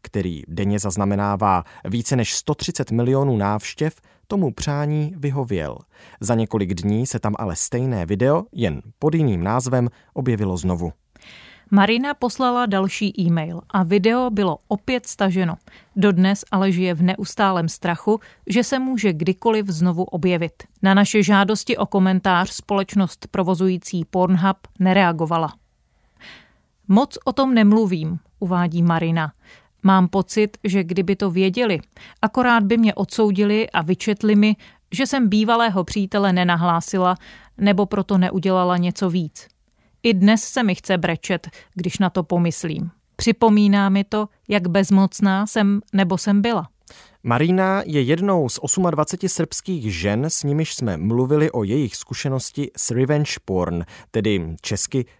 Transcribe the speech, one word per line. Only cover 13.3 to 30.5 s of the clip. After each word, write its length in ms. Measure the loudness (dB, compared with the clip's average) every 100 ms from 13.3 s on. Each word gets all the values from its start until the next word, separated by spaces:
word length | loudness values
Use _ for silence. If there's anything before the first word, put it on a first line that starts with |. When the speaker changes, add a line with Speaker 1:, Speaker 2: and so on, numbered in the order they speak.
| 0 -4 -10 -6
Speaker 2:
a 140 | -2
video 460 | 0 2 2 0 -2
bylo 280 | -2 -2 -4 -6
opět 380 | -6 -4 -6 -6
staženo. 500 | -2 0 0 -2 -4 _ -20 _ 0
Dodnes 500 | 2 4 2 0 -2
ale 200 | 0 2
žije 220 | 0 0
v 100 | 2
neustálém 680 | 0 0 -6 -2 0 0 -2
strachu, 500 | -4 -4 -2 0 -2 -4 _ -2
že 160 | 0
se 160 | 0 -2
může 340 | -2 0 0
kdykoliv 540 | 0 -2 -2 0 0 -2
znovu 360 | 0 0 0
objevit. 600 | -4 -2 0 0 -4 -8 -20 _
Na 120 | 2
naše 300 | 4 4 2
žádosti 540 | 4 4 2 0 -2 -4
o 80 | -2
komentář 640 | 0 2 2 2 0 0
společnost 760 | -6 -4 -2 0 0 0 -4 -6
provozující 720 | -2 0 0 0 -2 -4 -8 -4
Pornhub 520 | 0 2 4 2 -2 -8 -2
nereagovala. 720 | 2 4 2 0 -2 -2 -4 -8 _ _ _ _ _ _ -20 -20 _ _ _ _ 2
„Moc 300 | 2 2 -4 -4
o 80 |
tom 200 | 0 2
nemluvím“, 640 | 4 6 6 2 -2 -4 -8 -10 _
uvádí 440 | -4 0 0 2
Marina. 500 | 2 2 0 -2 -4 -8 _ -20 _ _
„Mám 240 | 4 4 4
pocit, 500 | 0 -2 0 -2